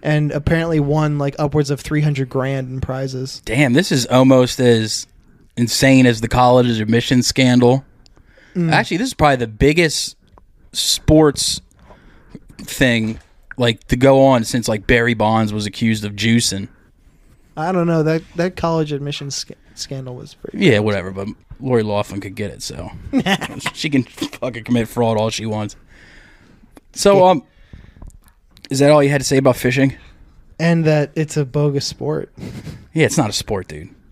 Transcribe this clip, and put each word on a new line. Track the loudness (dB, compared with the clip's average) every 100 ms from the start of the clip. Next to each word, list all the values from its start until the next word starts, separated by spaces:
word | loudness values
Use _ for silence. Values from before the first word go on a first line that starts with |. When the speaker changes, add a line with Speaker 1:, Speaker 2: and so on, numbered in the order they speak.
Speaker 1:
and | 0 0 0
apparently | -2 0 0 0 0
won, | 0 0 0 -2
like, | -4 -4
upwards | -2 0 -2
of | -4
three | -4 -2
hundred | 0 -2 -4
grand | -4 -4 -4 -6
in | -8
prizes. | -6 -6 -6 -6 -10 -10
Speaker 2:
Damn, | -6 0 2
this | 2 2
is | -2 2
almost | 4 6 6 4 2
as | 4 4 2 -6 -10 _ _ _ _ -4
insane | -2 2 4 6 6
as | 2
the | -2
college | 2 4 4 2 0
admission | 0 0 2 0
scandal. | 0 0 2 4 4 2 -2 _ _ _ _ _ _ -4
Speaker 1:
Mm. | 0
Speaker 2:
Actually, | 0 0 -2
this | -4
is |
probably | 0 2 2
the | -2
biggest | 0 2 4 2 0 -8 -12 _ _ _ _ _
sports | -8 -4 -4 4 4 4 2 -6 -6 _ _ -20 -20 _ _ _ -20 -20 -20
thing, | -16 -2 2 2 -2 -6 _ _ _ -2
like, | -2 -2 -4
to | 2
go | 6 6 6
on | 4 0
since, | -4 -2
like, | -4 0
Barry | 2 2
Bonds | 0 2 2 0
was | -2 -6
accused | -2 -2 -2 -4
of |
juicing. | -4 0 2 0 -6 -10 _ _ _ _ _ _ _ _ -8
Speaker 1:
I | -4
don't | -2 0
know. | 0
That, | 0 -2 -6 -6
that | -6 -4
college | -4 -2 -2
admission | -6 -8 -10 -10
sc-, | -10 -12 -16 _
scandal | -18 -14 -12 -12 -14
was | -16 -16
pretty | -14 0
Speaker 2:
Yeah, | 2
Speaker 1:
bad. | 4
Speaker 2:
whatever, | 2 -2 -6
but | -10 -10 -12 _ -12
Lori | -2 -2
Loughlin | 0 -4 -4 -8
could | -12 -10
get | -10
it, | -10
so | -14 -12 -14 -14 -6
Speaker 1:
<laughs> | -4 -2 -4 -4 -10 -12
Speaker 2:
she | -8 -2
can | -2
fucking | -2 -8 -10 -6 -8 -8
commit | -2 -2 -2
fraud | -2 0 0
all | -2
she | -4 -6
wants. | -6 -8 -12 _ -20 -20 -20 -20 _ _ _ _ -20 _
So, | -2 2 4 4
Speaker 1:
Yeah. |
Speaker 2:
um, | 2 -2 _ -20 -20 -20 -20 -20 -20 _ _ _ -20 -10
is | 0
that | 4
all | 6
you | 4
had | 0
to | 0
say | 2
about | 2 2
fishing? | 0 2 0 0 -18 -20 -20 _ _ _
Speaker 1:
And | 0 2 2
that | 2 0 -4
it's | -4 -4
a | -4
bogus | 0 0 -2 -6
sport. | -8 -6 -6 -8 -14
<laughs> | -16 -14 -16 -18 -10
Speaker 2:
Yeah, | 0 2
it's | 2
not | -2
a |
sport, | -2 -6 -8 -8
dude. | -14 -16 -20 _